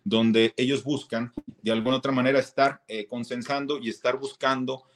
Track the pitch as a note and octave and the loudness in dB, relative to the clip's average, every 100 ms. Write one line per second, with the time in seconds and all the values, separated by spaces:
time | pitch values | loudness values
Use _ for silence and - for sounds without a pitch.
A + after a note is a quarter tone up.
0 | G2 A2 A2+ A2 A2+ - B2+ C#3 C#3 D3 | 0 2 4 4 4 2 0 0 -2 -4
1 | - A2+ A#2+ - - - G#2+ A2+ A#2 C3 | -4 -6 -6 -10 -14 -8 -2 0 2 0
2 | C#3 C3 B2+ C#3 B2+ - C#3 C#3+ - A2 | 0 2 4 2 2 2 2 0 -10 -10
3 | G#2 A#2+ A#2 B2 A#2 C#3+ C#3 D3 A#2 G#2 | -8 -8 -8 -8 -4 -4 -4 -4 -4 -2
4 | B2 C3 C3+ - C3 C3 B2+ C3 _ | -2 -2 -6 -2 0 0 -2 -6 _